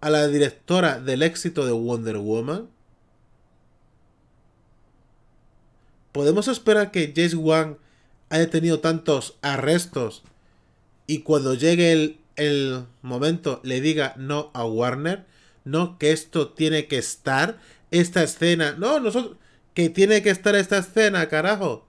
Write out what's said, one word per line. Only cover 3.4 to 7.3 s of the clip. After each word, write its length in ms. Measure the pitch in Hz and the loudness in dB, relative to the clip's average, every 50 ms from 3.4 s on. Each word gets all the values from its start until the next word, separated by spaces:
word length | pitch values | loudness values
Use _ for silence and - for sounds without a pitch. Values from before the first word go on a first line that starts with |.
| _ _ _ _ _ _ _ _ _ _ _ _ _ _ _ _ _ _ _ _ _ _ _ _ _ _ _ _ _ _ _ _ _ _ _ _ _ _ _ _ _ _ _ _ _ _ _ _ _ _ _ _ _ _ | _ _ _ _ _ _ _ _ _ _ _ _ _ _ _ _ _ _ _ _ _ _ _ _ _ _ _ _ _ _ _ _ _ _ _ _ _ _ _ _ _ _ _ _ _ _ _ _ _ _ _ _ _ _
¿podemos 360 | _ 143 143 147 160 202 208 254 | _ 0 2 4 4 2 2 0
esperar 440 | 254 233 - - 214 214 208 196 | -2 -2 2 2 4 4 2 0
que 220 | 202 185 160 147 143 | 0 -2 -2 -2 0
James 200 | 151 170 175 | 0 0 0